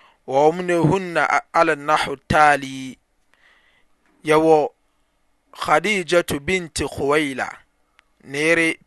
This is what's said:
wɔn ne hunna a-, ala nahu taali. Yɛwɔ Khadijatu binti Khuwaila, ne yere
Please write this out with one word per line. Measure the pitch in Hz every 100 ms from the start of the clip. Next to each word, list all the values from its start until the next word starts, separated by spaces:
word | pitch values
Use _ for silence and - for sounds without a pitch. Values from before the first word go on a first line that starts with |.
| _ _ -
wɔn | 135 151 175 180
ne | 175
hunna | 156 190 185 165 143
a-, | 143 -
ala | 170 165 147
nahu | 147 151 - 139 -
taali. | 160 151 143 135 135 131 - _ _ _ _ _ _ _ _ _ _ _ _ 156
Yɛwɔ | 156 160 156 139 _ _ _ _ _ _ _ _
Khadijatu | - - 156 190 202 156 175 - 151
binti | 143 185 165 - 147
Khuwaila, | - 139 151 143 127 104 - _ _ _ _ _ _ -
ne | 139
yere | 156 165 165 -